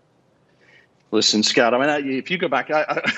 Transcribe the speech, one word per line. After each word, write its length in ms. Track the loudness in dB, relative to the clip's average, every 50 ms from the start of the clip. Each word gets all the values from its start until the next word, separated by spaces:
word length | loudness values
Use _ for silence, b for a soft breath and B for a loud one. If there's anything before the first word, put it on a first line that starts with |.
| _ _ _ _ _ _ _ _ _ b b b b b b b b b _ _ _ _
Listen, 320 | -2 0 2 2 2 2 0
Scott, 300 | 2 2 4 4 4 4
I 60 | 2
mean, 100 | 2 2
I, 280 | 0 -2 -2 -4 -4 -6
if 120 | -4 -6
you 80 | -6 -4
go 120 | -2 -2
back, 200 | -2 -2 -2 0
I, 120 | 0 -2
I, 200 | 0 0 -2 -4 -4 -4 -4